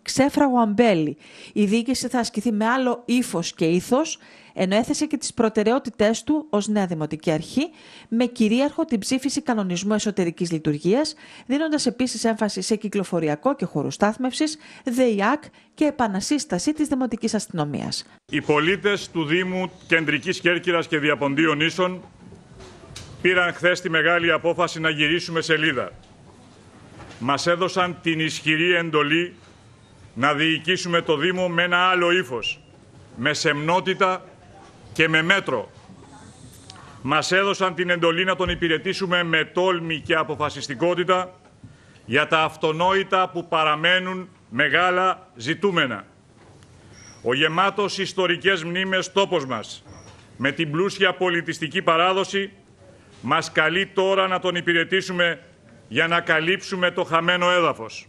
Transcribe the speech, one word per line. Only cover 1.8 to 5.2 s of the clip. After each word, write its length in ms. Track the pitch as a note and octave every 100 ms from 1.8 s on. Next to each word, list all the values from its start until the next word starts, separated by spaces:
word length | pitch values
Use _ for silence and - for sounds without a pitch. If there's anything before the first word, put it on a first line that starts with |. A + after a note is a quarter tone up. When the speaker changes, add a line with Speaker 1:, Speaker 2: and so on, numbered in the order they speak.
| A#3 B3 A#3+
Speaker 1:
θα 120 | B3+
ασκηθεί 320 | A3 G#3+ A#3
με 140 | G#3 A3
άλλο 360 | C4 B3+ A#3+ -
ύφος 480 | B3 A#3+ F#3 E3+
και 120 | - D#3+
ήθος, 540 | F3 - B3+ D#4+ - - - -
ενώ 220 | - F#3 G3+
έθεσε 300 | A3+ D4 D4+
και 120 |
τις 160 | D4